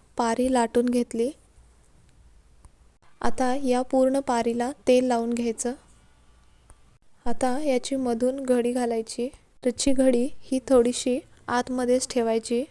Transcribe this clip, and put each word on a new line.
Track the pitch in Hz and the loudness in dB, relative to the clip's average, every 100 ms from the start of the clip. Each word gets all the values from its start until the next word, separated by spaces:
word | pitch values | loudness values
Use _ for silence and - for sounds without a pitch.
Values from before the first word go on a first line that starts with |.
| - - | -10 -4
पारी | 233 226 254 | -2 0 0
लाटून | 254 226 240 247 | 2 2 0 0
घेतली. | 240 240 226 240 - _ - - _ _ _ _ - - - _ - - _ _ _ - - | 0 -2 -2 -4 -6 _ -20 -20 _ _ _ _ -20 -20 -20 _ -20 -20 _ _ _ -20 -2
आता | - - 254 269 | 0 2 0 0
या | 269 247 | 0 -2
पूर्ण | 254 262 262 269 | 0 2 2 0
पारीला | 277 233 233 240 247 294 - | 0 -2 -2 -2 -4 -2 2
तेल | 254 | 4
लावून | 254 233 233 | 4 0 0
घ्यायचं. | 240 233 226 240 262 - - _ _ _ _ _ _ - - - _ - - 247 | -2 -4 -4 -6 -8 -14 -20 _ _ _ _ _ _ -20 -20 -20 _ -20 -6 -2
आता | 240 254 254 | 0 0 0
याची | 302 247 - 269 | 0 -2 -2 -2
मधून | 254 233 254 277 | -2 0 -2 -2
घडी | 254 247 240 | 0 0 0
घालायची. | 247 240 233 226 - 247 - _ - | -2 -2 -4 -6 -8 -8 -10 _ -6
त्याची | 254 240 277 | -4 0 2
घडी | 269 262 247 247 - | 4 4 2 0 -4
ही | - 262 - | -6 -6 2
थोडीशी | 254 240 240 254 254 - - - | 4 4 0 -2 -4 -4 -14 -4
आतमध्येच | 240 247 254 247 254 - | -4 -2 -4 0 0 0
ठेवायची. | 247 226 226 220 240 294 | -2 0 -2 -2 -4 -4